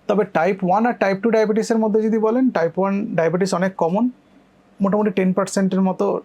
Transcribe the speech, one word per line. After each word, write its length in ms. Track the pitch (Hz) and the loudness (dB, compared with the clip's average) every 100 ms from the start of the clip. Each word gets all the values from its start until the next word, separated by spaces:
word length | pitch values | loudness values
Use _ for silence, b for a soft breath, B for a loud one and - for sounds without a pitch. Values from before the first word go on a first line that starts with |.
| - | -2
তবে 180 | 202 | 0
টাইপ 400 | 190 160 175 196 | 0 0 0 0
ওয়ান 220 | 175 202 240 | 0 2 0
আর 60 | |
টাইপ 280 | - 196 196 | 0 -2 0
টু 80 | 226 | 0
ডায়াবেটিসের 480 | 220 214 220 196 226 | 2 2 0 0 0
মধ্যে 240 | 220 220 | 2 0
যদি 160 | 220 220 | 0 0
বলেন, 320 | 220 247 262 | 0 2 2
টাইপ 280 | 185 165 185 | 0 -2 0
ওয়ান 360 | 196 196 - | -2 -2 -2
ডায়াবেটিস 400 | 165 165 175 190 | -2 0 0 0
অনেক 200 | 180 190 | 0 -2
কমন, 360 | 190 165 196 247 - _ _ _ _ _ - | -2 -2 0 -2 -4 _ _ _ _ _ -4
মোটামুটি 280 | 196 208 214 | -2 0 0
টেন 220 | 185 185 | 0 0
পার্সেন্টের 480 | 190 185 196 190 190 | 0 -2 -2 0 0
মতো 400 | 190 185 202 - | 0 0 -2 -4